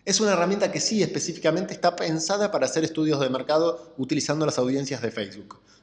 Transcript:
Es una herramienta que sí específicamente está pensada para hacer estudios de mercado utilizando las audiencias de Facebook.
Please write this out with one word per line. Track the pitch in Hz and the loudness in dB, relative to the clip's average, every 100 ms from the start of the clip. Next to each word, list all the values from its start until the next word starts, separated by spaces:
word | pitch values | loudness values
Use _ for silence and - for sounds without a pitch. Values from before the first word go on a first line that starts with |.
| - | -2
Es | 190 | 2
una | 214 | 4
herramienta | 180 175 202 208 | 4 2 2 0
que | 147 | 0
sí | - 220 | 0 2
específicamente | 170 185 - 156 160 170 190 | 0 0 -4 0 0 0 -2
está | - 175 175 | 0 0 2
pensada | 170 160 160 202 208 | -2 -2 0 0 0
para | 156 131 | 2 0
hacer | 165 | 0
estudios | 160 160 156 143 | -2 0 0 2
de | 131 | 2
mercado | 127 127 151 170 170 - - | 0 2 2 2 0 -8 -8
utilizando | 131 151 135 151 151 | -2 -2 0 0 0
las | - | 0
audiencias | 127 139 139 127 | 0 0 -2 -4
de | 113 | -4
Facebook. | 110 98 101 92 - _ _ | -4 -8 -10 -18 -20 _ _